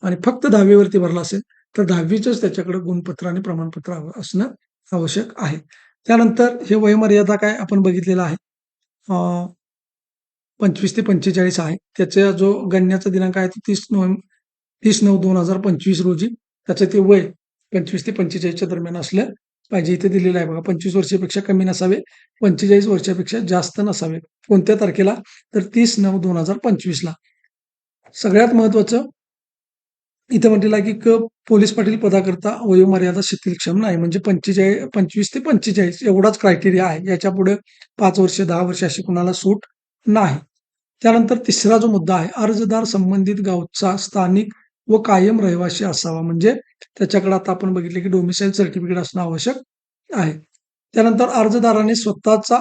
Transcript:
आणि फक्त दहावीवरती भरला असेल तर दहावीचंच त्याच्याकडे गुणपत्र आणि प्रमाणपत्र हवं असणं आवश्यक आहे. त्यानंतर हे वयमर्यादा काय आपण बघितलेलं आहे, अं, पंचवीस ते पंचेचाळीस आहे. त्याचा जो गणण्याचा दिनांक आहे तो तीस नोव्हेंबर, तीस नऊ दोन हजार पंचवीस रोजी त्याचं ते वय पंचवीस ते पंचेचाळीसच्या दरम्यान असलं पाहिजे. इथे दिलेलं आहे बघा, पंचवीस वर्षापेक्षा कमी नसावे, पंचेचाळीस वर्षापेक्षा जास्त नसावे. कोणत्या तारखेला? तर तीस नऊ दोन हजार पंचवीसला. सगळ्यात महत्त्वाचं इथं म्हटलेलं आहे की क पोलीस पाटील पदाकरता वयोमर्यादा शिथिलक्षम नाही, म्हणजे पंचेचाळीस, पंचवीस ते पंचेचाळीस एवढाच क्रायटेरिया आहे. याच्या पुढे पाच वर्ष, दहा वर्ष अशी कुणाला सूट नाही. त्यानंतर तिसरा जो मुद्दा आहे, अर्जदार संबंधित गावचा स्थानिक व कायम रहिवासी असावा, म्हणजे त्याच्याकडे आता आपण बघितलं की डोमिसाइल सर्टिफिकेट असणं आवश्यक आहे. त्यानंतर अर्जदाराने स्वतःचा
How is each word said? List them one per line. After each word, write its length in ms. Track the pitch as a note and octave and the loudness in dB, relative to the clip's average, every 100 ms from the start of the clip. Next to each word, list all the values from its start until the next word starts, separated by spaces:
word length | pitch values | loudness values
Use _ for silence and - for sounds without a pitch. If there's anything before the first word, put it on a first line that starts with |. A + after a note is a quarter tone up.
आणि 120 | F#3 F3+ A#3+ | -6 -2 -2
फक्त 220 | B3 D4 | 0 2
दहावीवरती 500 | G#3 G3 G3+ G3 G3 | 4 8 6 6 2
भरला 240 | F3 F3 | 0 -4
असेल 200 | - G3 - _ _ - | -6 -8 -10 _ _ -4
तर 80 | |
दहावीचंच 580 | F3+ F3 E3 G#3+ A#3+ A3+ | 0 0 0 -2 0 -2
त्याच्याकडे 380 | F#3+ - F3 F#3 | -2 -4 -6 -6
गुणपत्र 480 | F3 F3 F3+ - F3+ | -6 -6 -8 -10 -8
आणि 140 | F#3 | -6
प्रमाणपत्र 520 | F#3+ D#3+ E3 D#3+ F3+ | -6 -8 -8 -10 -12
हवं 180 | E3 D#3 A3+ | -12 -14 -16
असणं 320 | - F3+ C4 - _ _ - | -8 -4 -4 -8 _ _ -8
आवश्यक 340 | F3+ D#3+ G3 A#3 - | -6 -4 -4 -6 -8
आहे. 200 | D#3+ D#3 _ _ _ _ - | -8 -8 _ _ _ _ 0
त्यानंतर 480 | A#3 A#3 A#3 A#3+ A#3+ F#3+ | 4 4 4 2 0 -2
हे 60 | G#3+ | 2
वयमर्यादा 600 | G#3+ G#3+ G#3+ G#3 G3 G#3 | 4 2 4 4 2 0
काय 200 | G#3+ A#3 | -2 -4
आपण 260 | F#3+ G3+ | -2 0
बघितलेलं 400 | F#3+ F3+ F3 F#3 | 2 0 -2 -2
आहे, 140 | E3+ E3+ _ _ _ _ _ _ - | -2 -6 _ _ _ _ _ _ -6
अं, 400 | F3+ F3 F3 F3 _ _ _ _ _ _ _ _ _ _ - | -4 -2 -4 -8 _ _ _ _ _ _ _ _ _ _ -2
पंचवीस 360 | G3 - G3 A3+ | -2 0 -2 -2
ते 40 | |
पंचेचाळीस 580 | G#3 F3+ G3 F3+ F3+ F3+ | 0 0 0 0 0 0
आहे. 160 | D#3 F#3 _ - | -4 -6 _ -6
त्याचा 340 | F3+ G3 G3 | -2 2 2
जो 220 | F3 G3 G#3+ F#3 | 2 0 0 0
गणण्याचा 420 | F#3+ F#3 F#3+ G3 | 0 2 0 -2
दिनांक 280 | F#3 F#3+ F#3 | -2 -2 -2
आहे 100 | F#3 | -4
तो 120 | - - | -6 -6
तीस 180 | G3 - | -6 -2
नोव्हेंबर, 280 | G3+ F#3 F#3+ - _ _ _ _ _ | -2 0 -2 -6 _ _ _ _ _
तीस 200 | G#3+ - | 0 4
नऊ 180 | G3+ F#3+ | 4 4
दोन 160 | F#3 F#3 | 2 0
हजार 200 | F3 F#3+ | 0 -2
पंचवीस 440 | G3+ D#3+ F#3+ E3+ | -2 -2 0 0
रोजी 260 | F#3 D#3+ A3+ A#3 _ _ - | 0 0 -4 -6 _ _ -8
त्याचं 160 | F3 F#3+ | 0 2
ते 140 | G#3 | 2
वय 300 | F#3+ G3 - - _ _ _ | 4 4 2 -10 _ _ _
पंचवीस 320 | F#3+ D3+ F3 A3+ | -6 -4 -6 -6
ते 40 | |
पंचेचाळीसच्या 560 | G3 E3+ F3 F3 E3+ F3+ | -4 -4 -4 -6 -4 -6
दरम्यान 300 | F3 E3+ E3+ | -6 -8 -10
असलं 280 | D3 F#3+ B3+ - _ _ - | -4 -2 -2 -8 _ _ -6
पाहिजे. 220 | F#3+ D#3+ | -4 -2
इथे 140 | F3+ G3 | 0 0
दिलेलं 300 | F#3 F3+ F3+ | 0 0 0
आहे 100 | E3 | -4
बघा, 120 | E3 | -6
पंचवीस 360 | E3+ E3+ F#3 F#3 | -4 -4 -2 -2
वर्षापेक्षा 460 | D3 F#3+ F#3 G3+ | 0 -2 -2 -6
कमी 240 | G3 F#3+ F#3 | 0 0 0
नसावे, 320 | F3+ F#3 G3+ - _ _ - | -2 -2 -2 -4 _ _ -2
पंचेचाळीस 460 | G#3 D#3 G3 G3+ G#3+ | 0 0 4 4 4
वर्षापेक्षा 520 | F3+ F#3+ F3+ - A3+ | -2 -2 -4 -4 -6
जास्त 400 | F3+ F3+ E3+ - | -2 -2 -2 -4
नसावे. 400 | G#3 - E3 D#3+ _ _ - | -4 -4 -6 -8 _ _ 2
कोणत्या 260 | G3 E3 G#3+ | 2 4 2
तारखेला? 380 | G3+ G3+ F#3+ - - - _ G#3 | 0 0 0 -2 -10 -20 _ -6
तर 80 | F#3 A#3 | -2 2
तीस 240 | A#3 G#3+ | 2 2
नऊ 200 | G3 F#3+ | 0 0
दोन 180 | F#3 E3+ | -2 -2
हजार 200 | E3 G3+ | -2 -2
पंचवीसला. 560 | B3 F#3+ F3+ D3 E3+ E3+ _ _ _ _ _ _ _ _ _ - | -2 -2 -2 -6 -8 -10 _ _ _ _ _ _ _ _ _ -6
सगळ्यात 380 | G#3 G3+ A#3 | 2 4 4
महत्त्वाचं 500 | A#3 A3 G#3+ G3+ A#3+ - _ _ _ _ _ _ _ _ _ _ _ - | 4 2 2 0 -2 -4 _ _ _ _ _ _ _ _ _ _ _ -4
इथं 180 | A#3+ A3+ | 2 4
म्हटलेलं 260 | G#3 G#3+ G#3+ | 4 2 0
आहे 180 | G3+ | -2
की 60 | G#3+ | 0
क 100 | A#3 A3+ A3+ _ - | 2 2 0 _ 2
पोलीस 240 | G#3 G#3 | 4 4
पाटील 240 | A3 G3+ G#3+ | 2 -2 0
पदाकरता 580 | G3+ F#3+ F#3+ F3 G#3 A3 A3+ | 0 0 0 -4 -6 -6 2
वयोमर्यादा 540 | F#3 F#3+ F#3+ F3+ F3+ | 4 6 4 0 -2
शिथिलक्षम 540 | - - F#3+ F3+ - F#3 | -4 -6 -6 -6 -2 -2
नाही, 200 | A3 E3+ | 0 -2
म्हणजे 220 | E3+ F#3 | -2 -2
पंचेचाळीस, 640 | G3+ F3+ G3+ G3 F#3+ G#3 C4 G#3+ | -2 -2 0 2 2 0 -2 -2
पंचवीस 380 | E3+ G#3 G3 C4 | -2 -2 -4 -4
ते 40 | |
पंचेचाळीस 640 | D#4 A3+ A3 G3 F3 - | 0 0 0 0 0 -2
एवढाच 360 | A3+ F#3+ G#3+ G#3+ | 0 4 4 4
क्रायटेरिया 460 | G3+ E3+ F#3+ F3+ F#3 | 2 2 2 2 0
आहे. 140 | D#3+ F#3+ | -4 -4
याच्या 240 | F3 G3 | -2 -2
पुढे 240 | F#3+ F#3 G3+ _ _ - - | 0 0 0 _ _ -20 0
पाच 220 | G3 F3+ | 0 4
वर्ष, 220 | F#3 - | 0 0
दहा 200 | F3 E3+ | -2 -2
वर्ष 220 | F3+ F3 | -2 -2
अशी 180 | F3 E3+ | -4 -6
कुणाला 320 | F#3 F3 F3+ | -4 -2 -2
सूट 320 | F3+ F#3+ G3+ - _ _ _ A3+ | -2 0 -2 -4 _ _ _ 0
नाही. 320 | G#3+ F3+ C#3 - _ _ _ _ _ | 2 2 -2 -8 _ _ _ _ _
त्यानंतर 360 | A3+ A#3 A3 A#3+ | 2 4 2 0
तिसरा 400 | - - G3+ A3 | -2 0 4 4
जो 100 | A3+ | 4
मुद्दा 280 | G3+ E3 F3+ | 0 0 -2
आहे, 140 | E3 - | -2 -4
अर्जदार 480 | G#3+ A3 A3+ A3 | -2 -2 -2 -2
संबंधित 580 | A3+ G3 F#3 G3 F#3+ G3+ G3 | -2 -2 0 0 0 -2 -2
गावचा 520 | F3 E3 - G3 G3 | -4 -6 -4 -2 -2
स्थानिक 560 | - G3+ F3+ F#3+ G#3+ - _ _ - | -4 -2 0 0 0 -10 _ _ 0
व 100 | G#3+ | 0
कायम 420 | G#3+ F#3+ G3 A3 | 4 4 4 2
रहिवासी 440 | G3 F3 F3+ - G3 | 0 0 -2 -4 -4
असावा, 360 | D3 E3+ D#3+ | -4 -6 -6
म्हणजे 320 | E3 E3 G#3 C4+ - _ - - | -4 2 2 0 -8 _ -20 -6
त्याच्याकडे 360 | F#3+ G3+ F#3+ | 0 0 0
आता 180 | F#3+ F#3+ | -2 -2
आपण 220 | F3+ G3 | -4 -2
बघितलं 260 | F3+ E3+ F3+ | -4 -4 -6
की 100 | F#3 | -2
डोमिसाइल 420 | F#3 F3 F3+ G3 | 0 0 -2 -2
सर्टिफिकेट 460 | G3 F#3 F#3 F3 F3+ | 0 -2 -2 -4 -4
असणं 240 | D#3+ F3+ | -4 -6
आवश्यक 340 | E3+ E3 A#3+ C4+ - _ _ _ _ | -6 -4 -6 -6 -12 _ _ _ _
आहे. 240 | C4+ D#3+ D#3 _ _ _ _ _ | -4 -4 -4 _ _ _ _ _
त्यानंतर 340 | A3+ A3+ A3 B3 | 0 2 2 0
अर्जदाराने 640 | B3 G#3+ A#3 A#3 G#3+ G#3+ A#3 | 2 0 2 2 2 0 0
स्वतःचा 600 | G#3+ - G#3+ A3 - A#3+ | -4 -4 0 0 2 -2